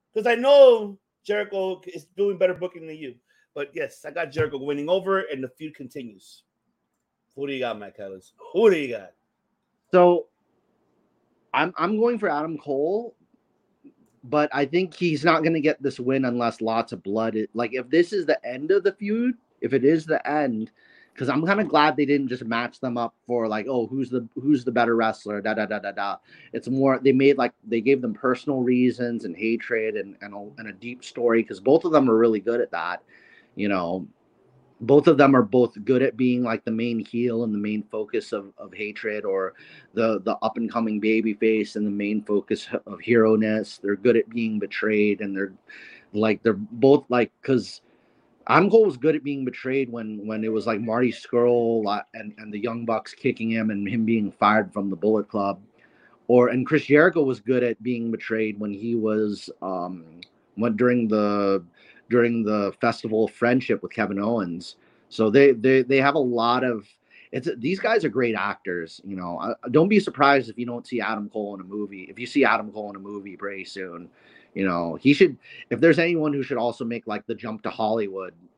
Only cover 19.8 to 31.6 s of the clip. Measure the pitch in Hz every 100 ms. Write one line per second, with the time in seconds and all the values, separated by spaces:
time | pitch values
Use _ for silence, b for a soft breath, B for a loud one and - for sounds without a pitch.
19.8 | 135 160 156 151 - 151 139 110 113 _
20.8 | b b b - 131 135 170 202 170 156
21.8 | 151 147 139 143 131 123 113 117 120 -
22.8 | 127 120 117 _ - 120 110 107 110 123
23.8 | 113 135 123 123 113 - 139 135 123 120
24.8 | 117 117 110 - 104 104 107 107 104 104
25.8 | 101 101 98 98 b b b 120 117 135
26.8 | 135 127 135 131 139 135 123 - 110 113
27.8 | 117 135 120 104 123 123 147 135 123 123
28.8 | 127 117 120 117 92 82 113 113 - 113
29.8 | 110 104 98 - 104 101 104 - 107 95
30.8 | 117 123 - 127 120 113 113 92